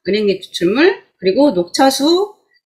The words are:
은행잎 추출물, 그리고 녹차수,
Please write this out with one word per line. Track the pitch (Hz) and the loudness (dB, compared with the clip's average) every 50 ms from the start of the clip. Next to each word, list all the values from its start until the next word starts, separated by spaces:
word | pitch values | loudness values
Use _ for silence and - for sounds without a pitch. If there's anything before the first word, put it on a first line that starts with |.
| _ - | _ -4
은행잎 | 196 214 214 202 185 190 | -4 -2 0 -2 -2 -2
추출물, | - - - - 180 170 208 262 320 381 415 - - _ _ _ | -6 -12 -8 -4 -2 -2 0 2 2 2 2 0 -8 _ _ _
그리고 | - 185 190 240 285 294 | -4 -2 0 2 2 2
녹차수, | 208 180 175 - - - 269 269 269 - 277 302 339 359 415 403 - _ _ _ _ _ _ | 2 0 -4 -4 -2 0 0 2 2 0 0 0 0 0 -2 -4 -8 _ _ _ _ _ _